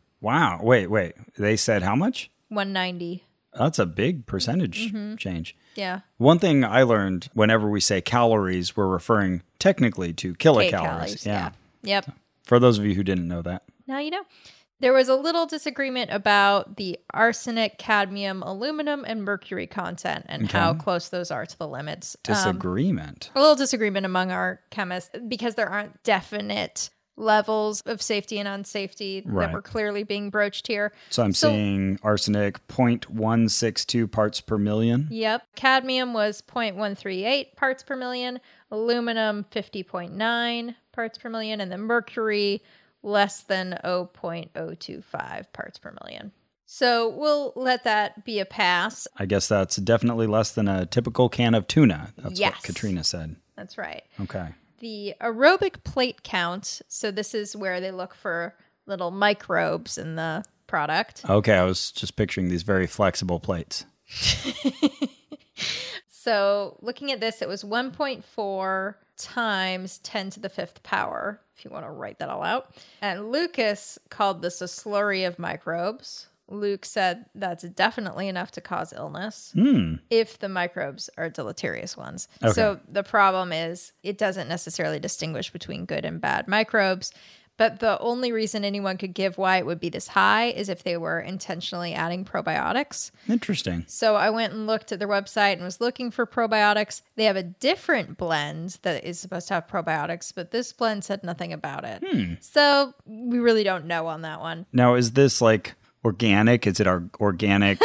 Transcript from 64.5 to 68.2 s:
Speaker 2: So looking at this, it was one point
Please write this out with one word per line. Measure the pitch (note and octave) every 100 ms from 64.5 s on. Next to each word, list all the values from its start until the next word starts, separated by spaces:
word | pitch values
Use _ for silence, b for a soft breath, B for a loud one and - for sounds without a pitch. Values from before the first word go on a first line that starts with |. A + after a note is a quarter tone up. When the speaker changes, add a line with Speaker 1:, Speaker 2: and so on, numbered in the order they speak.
| B3+ D5 - C#4+ - C4+ - _ D4+ _ - B B B B B
Speaker 2:
So | - - G#3+ G3+ G3+ G3+ -
looking | G#3+ B3 C#4
at | B3+
this, | A3+ A3
it | F#3
was | G3 G3+
one | A3+ C4
point | B3+ C#4+ C4